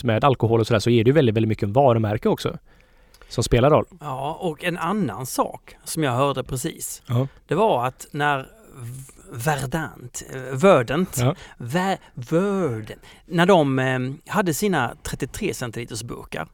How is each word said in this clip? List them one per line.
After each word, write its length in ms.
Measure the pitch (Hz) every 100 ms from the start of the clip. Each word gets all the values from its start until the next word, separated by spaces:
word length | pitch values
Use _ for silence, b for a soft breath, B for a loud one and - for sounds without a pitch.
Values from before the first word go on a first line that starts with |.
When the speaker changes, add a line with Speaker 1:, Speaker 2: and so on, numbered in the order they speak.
Speaker 1:
med 200 | 123 110
alkohol 360 | 143 123 113 113
och 60 | 110
sådär, 140 | 110
så 100 | 120
är 140 | 120
det 40 | 110
ju 40 |
väldigt, 200 | 156 123 110
väldigt 120 | 110
mycket 200 | 107 104
varumärke 600 | 117 143 113 107 107 220
också 300 | 170 - - _ b b b b b b
som 160 | -
spelar 260 | 117 120 135
roll. 140 | 139 - -
Speaker 2:
Ja, 380 | 147 131 139 165
och 240 | 180 151
en 140 | 175 175
annan 480 | 165 208 147 110 131
sak 500 | - 240 - - -
som 180 | - 160
jag 100 | 147
hörde 320 | 120 143 135
precis, 580 | 123 131 160 - - - -
Speaker 1:
Ja. 220 | 120 135 - -
Speaker 2:
det 60 |
var 320 | 151 214 139 123
att 200 | - -
när 280 | 147 147 139
V-, 760 | 135 - - 131 120 131 131 - -
Verdant, 920 | 117 143 139 131 160 139 - 120 - -
eh, 220 | 131 127 131
Verdant, 580 | 190 156 117 143 185 -
Speaker 1:
Ja. 140 | 123 165 B B
Speaker 2:
Ver-, 400 | 117 165 190 180 b
Verdant, 840 | - 117 160 202 196 160 113 107 104 b b -
när 200 | 170 180
de, 320 | 185 143 131
eh, 200 | 131 127 127 139 -
hade 260 | 196 180
sina 400 | 147 208 165 120 -
trettiotre 520 | - - 139 - 185
centiliters 480 | 151 123 117 120 113
burkar, 440 | 117 117 - - 80